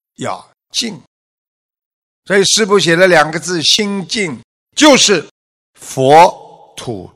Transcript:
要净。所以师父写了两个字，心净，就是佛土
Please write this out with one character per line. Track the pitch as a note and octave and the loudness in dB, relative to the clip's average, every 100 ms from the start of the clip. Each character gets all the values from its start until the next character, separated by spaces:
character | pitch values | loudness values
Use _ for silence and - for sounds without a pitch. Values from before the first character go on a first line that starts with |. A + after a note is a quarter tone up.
| _ - | _ -12
要 | A2+ F#2 - _ _ | -12 -12 -16 _ _
净。 | - A#3 D#3 _ _ _ _ _ _ _ _ _ _ _ _ - | -8 -8 -12 _ _ _ _ _ _ _ _ _ _ _ _ -4
所 | G3 | -2
以 | F#3+ | 0
师 | G3+ G#3 | -2 0
父 | G#3 | 0
写 | D#3 E3 | 0 2
了 | F#3 | 4
两 | E3 D3+ | 4 2
个 | D#3+ | -4
字， | D3+ F3 | -8 -6
心 | C#3 - G3+ G3 E3+ | -2 -2 -4 -6 -8
净， | G#3+ F3+ A2+ - _ _ - | -6 -6 -8 -18 _ _ 2
就 | D4 B3 | 4 4
是 | - F3+ - _ _ _ _ _ | 2 0 -4 _ _ _ _ _
佛 | - C3+ C3 D#3 F3+ - - - _ - | -14 -4 4 6 4 2 -16 -20 _ -16
土 | B2+ G#2 E2+ | -12 -12 -16